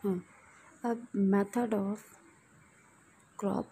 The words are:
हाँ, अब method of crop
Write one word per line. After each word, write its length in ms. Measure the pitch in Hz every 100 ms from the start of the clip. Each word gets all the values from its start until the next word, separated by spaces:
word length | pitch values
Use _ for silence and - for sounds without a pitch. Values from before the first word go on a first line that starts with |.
हाँ, 220 | 202 180 - - - - - - 233
अब 220 | 233 240 202 196
method 420 | 202 202 240 240
of 240 | 214 196 214 - - - - _ - - - - - - - - -
crop 220 | 202 - -